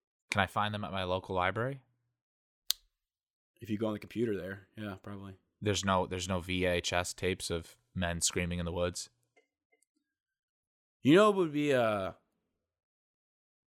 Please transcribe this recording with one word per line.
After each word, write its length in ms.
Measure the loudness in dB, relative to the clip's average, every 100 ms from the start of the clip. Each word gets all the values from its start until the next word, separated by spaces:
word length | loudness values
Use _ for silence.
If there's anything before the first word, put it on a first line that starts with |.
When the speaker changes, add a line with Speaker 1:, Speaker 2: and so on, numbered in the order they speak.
| _ _ _
Speaker 1:
Can 100 | 2
I 60 | 2
find 280 | 2 -2
them 100 | -2
at 80 | -4
my 120 | -4
local 300 | -2 -2 0 0
library? 440 | 0 0 -6 -8 -16 _ _ _ _ _ _ _ _ -4 _ _ _ _ _ _ _ _
Speaker 2:
If 100 | -8
you 80 | -4
go 80 | -4
on 60 |
the 40 | -4
computer 380 | -8 -4 -4 -4
there, 300 | -6 -12 -14 -14
yeah, 180 | -12 -12
probably. 320 | -14 -14 -14 -18 _ _
Speaker 1:
There's 220 | -2 0
no, 220 | 2 2 2
there's 220 | -2 -2
no 120 | -4
V 260 | 0 0 2
H 260 | 2 0
S 220 | -2 -2
tapes 360 | -4 -2 -2 -4
of 260 | -6 -6 -18 _
men 260 | -4 -2 0
screaming 380 | -2 0 -2 -2
in 60 | -4
the 60 |
woods? 360 | -2 -2 -4 -12 _ _ _ _ _ _ _ _ _ _ _ _ _ _ _ _ _ _ _
Speaker 2:
You 120 | 6
know 160 | 8 8
it 60 | 4
would 160 | 0
be, 200 | 0 2
uh, 400 | 4 4 2 -2 -8 _ _ _ _ _ _ _ _ _ _ _ _ _ _